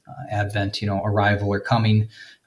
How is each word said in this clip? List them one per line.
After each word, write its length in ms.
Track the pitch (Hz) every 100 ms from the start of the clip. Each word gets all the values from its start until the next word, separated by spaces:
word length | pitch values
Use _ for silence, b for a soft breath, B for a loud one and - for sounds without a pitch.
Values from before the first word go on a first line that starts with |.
| -
Uh, 60 | - -
Advent, 520 | 104 101 104 98 -
you 40 | 104
know, 140 | 98
arrival 460 | 104 104 101 101 101
or 100 | 101
coming. 480 | - 120 110 107 107 B B B